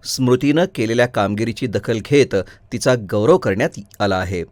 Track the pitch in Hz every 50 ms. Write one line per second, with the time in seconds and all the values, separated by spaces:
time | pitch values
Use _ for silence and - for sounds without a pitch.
0 | _ - - - 131 123 127 127 - 143 147 156 175 190 _ - 117 110 113 120
1 | 120 123 - - 104 98 104 104 113 113 113 - - 127 98 107 - - 117 113
2 | 104 - 143 143 131 113 - 98 90 - - - _ - - 95 - 135 127 123
3 | 107 90 117 107 104 120 160 123 - 117 98 95 127 165 - - 98 _ _ -
4 | 107 101 95 92 92 90 101 87 82 -